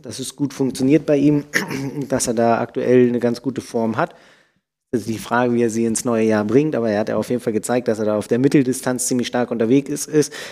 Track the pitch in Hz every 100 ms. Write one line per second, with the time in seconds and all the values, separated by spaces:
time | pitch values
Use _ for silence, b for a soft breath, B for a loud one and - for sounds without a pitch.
0 | 131 104 127 - 143 - 135 - 131 151
1 | 143 143 143 147 143 - - 139 139 131
2 | 127 131 - 113 117 113 117 - 120 127
3 | 123 120 120 117 139 110 - 117 113 107
4 | 170 b b b b b _ _ _ 120
5 | 104 107 - 117 123 120 120 113 113 110
6 | 123 113 110 107 104 120 156 135 117 104
7 | 107 110 104 120 123 107 - 127 117 110
8 | 107 107 - 117 135 151 127 127 131 123
9 | - 127 117 127 120 120 113 139 143 143
10 | - 151 143 B B